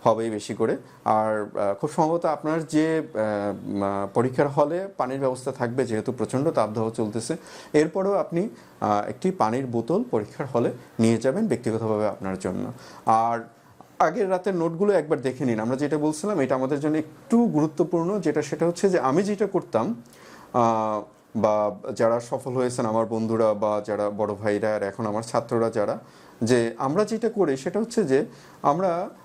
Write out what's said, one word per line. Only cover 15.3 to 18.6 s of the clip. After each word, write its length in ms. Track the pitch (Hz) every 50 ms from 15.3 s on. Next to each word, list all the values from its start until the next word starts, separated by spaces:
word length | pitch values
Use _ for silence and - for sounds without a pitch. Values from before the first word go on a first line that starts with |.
| 127 127 143
নিন। 140 | 127 113 107
আমরা 160 | 110 117 131
যেটা 220 | 127 147 143 156 151
বলছিলাম, 420 | 147 151 156 - - 208 214 170
এটা 160 | 135 127 139
আমাদের 240 | 131 131 131 147 139
জন্য 180 | 147 151 151 156
একটু 480 | 156 - - - - - 233 233 240
গুরুত্বপূর্ণ, 760 | 220 156 151 147 160 156 - 202 196 - 170 165 175 208 214
যেটা, 220 | 170 156 151 156
সেটা 260 | 147 143 - 156